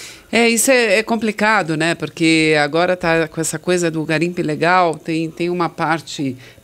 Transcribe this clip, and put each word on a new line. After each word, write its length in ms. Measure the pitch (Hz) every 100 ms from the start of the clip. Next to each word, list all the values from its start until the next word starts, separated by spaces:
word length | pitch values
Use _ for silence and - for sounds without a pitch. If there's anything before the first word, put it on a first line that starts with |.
| - - -
É, 180 | 220 233
isso 200 | 226 247
é, 300 | 254 226 196
é 40 |
complicado, 760 | 214 233 220 208 208 214 165 156
né? 180 | 160 160
Porque 600 | 151 - 160 160 156 151
agora 360 | 147 160 180 180
tá 300 | 175 165 160
com 100 | -
essa 180 | 156 156
coisa 320 | 180 180 175
do 140 | 160
garimpo 380 | 151 160 175 180
ilegal, 540 | 156 147 156 185 175 160
tem, 340 | - 160 160
tem 180 | 156 175
uma 200 | 180 165
parte 680 | - 160 165 - - 139 123 - -